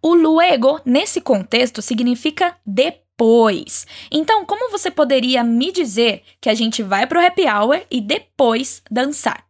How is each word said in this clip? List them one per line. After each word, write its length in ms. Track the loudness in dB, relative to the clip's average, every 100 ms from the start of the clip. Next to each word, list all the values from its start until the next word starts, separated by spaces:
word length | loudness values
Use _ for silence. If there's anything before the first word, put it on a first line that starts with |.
O 120 | 4
luego, 640 | 4 4 4 4 4 2 0
nesse 380 | 0 0 0 -4
contexto, 580 | 0 -2 0 -2 -2 -4
significa 800 | -6 -2 -2 -2 -4 -2 -4 -4 -8
depois. 1200 | -2 -2 -2 _ _ 4 6 4 0 -6 -8 -8 -16 -6
Então, 320 | -4 0 -2
como 260 | 0 -6 -4
você 200 | -4 -6
poderia 520 | -2 0 0 0 0
me 300 | 0 0 0
dizer 500 | -2 -4 0 0 -2 _ _
que 120 | -2
a 40 |
gente 280 | -2 -2 -4
vai 240 | -2 -2 0
pro 120 | 2
happy 280 | 2 2 0
hour 380 | 2 2 0 -2
e 120 | -6
depois 800 | -4 -6 -6 0 0 2 -4 -10 _
dançar? 560 | -4 -2 -2 -4 -6 _